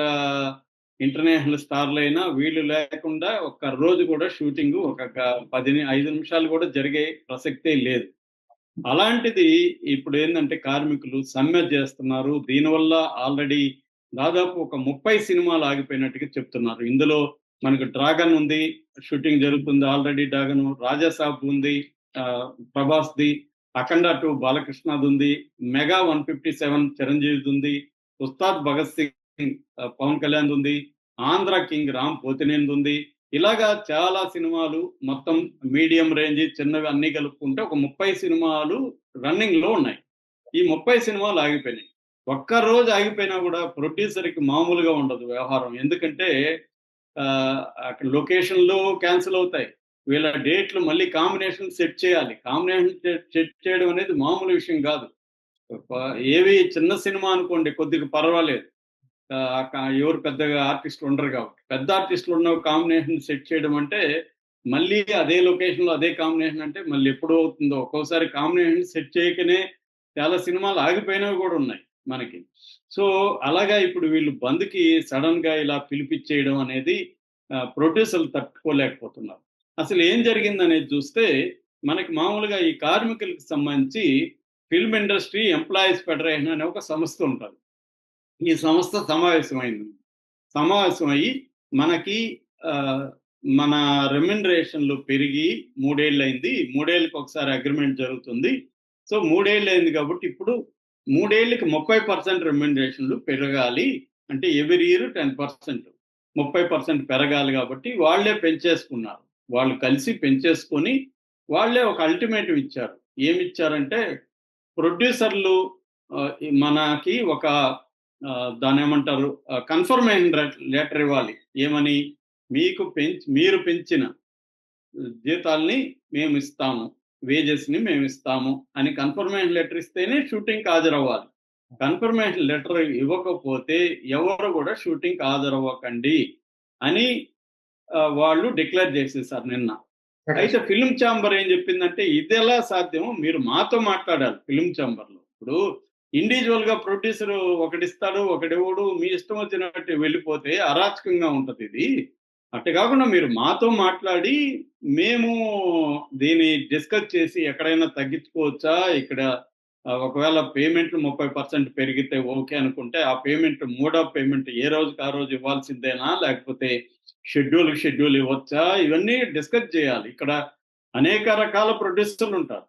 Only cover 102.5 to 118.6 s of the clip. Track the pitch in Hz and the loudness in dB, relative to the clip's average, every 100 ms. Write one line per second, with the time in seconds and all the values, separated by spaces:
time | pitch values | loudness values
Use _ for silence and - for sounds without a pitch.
102.5 | 143 147 135 131 131 135 120 - 135 139 | 0 0 0 -2 -4 -4 -4 -4 -2 -2
103.5 | 139 123 123 269 - - _ - 135 180 | 0 0 0 -2 -2 -8 _ -10 -4 0
104.5 | 147 151 180 175 180 254 - 143 135 139 | 2 4 4 4 2 0 -4 -4 -4 -8
105.5 | - - 131 - _ _ _ _ - 139 | -8 -10 -10 -12 _ _ _ _ -4 -2
106.5 | 175 170 156 135 151 131 131 143 143 139 | 0 0 0 0 -2 0 0 2 2 0
107.5 | 131 120 131 240 233 156 180 208 208 165 | 0 -2 -6 -6 0 4 4 2 2 0
108.5 | 156 170 165 - 123 110 92 _ _ - | 2 2 0 -2 -8 -8 -12 _ _ -4
109.5 | 123 131 131 131 139 180 220 143 135 165 | 0 0 0 0 0 0 -2 2 2 4
110.5 | 160 - 151 185 269 269 _ _ _ - | 0 0 -2 0 0 -4 _ _ _ -4
111.5 | 156 233 247 233 170 160 175 233 220 180 | 0 2 4 2 2 2 2 0 -2 0
112.5 | 151 135 135 120 - _ - 139 175 180 | 0 -2 -6 -8 -10 _ -2 0 0 -2
113.5 | - 160 151 139 226 208 135 _ _ _ | -2 -2 0 -2 -2 -4 -6 _ _ _
114.5 | _ _ - 165 170 240 226 220 196 190 | _ _ -2 0 2 2 2 0 0 2
115.5 | 185 - - _ _ - 143 139 - 151 | 2 2 -6 _ _ -14 -6 -6 -6 0
116.5 | 143 147 147 151 147 180 233 202 151 156 | 2 4 4 2 0 0 0 0 0 0
117.5 | 147 135 131 _ _ _ _ 139 127 123 | 2 2 -2 _ _ _ _ -10 -6 -6
118.5 | 117 | -2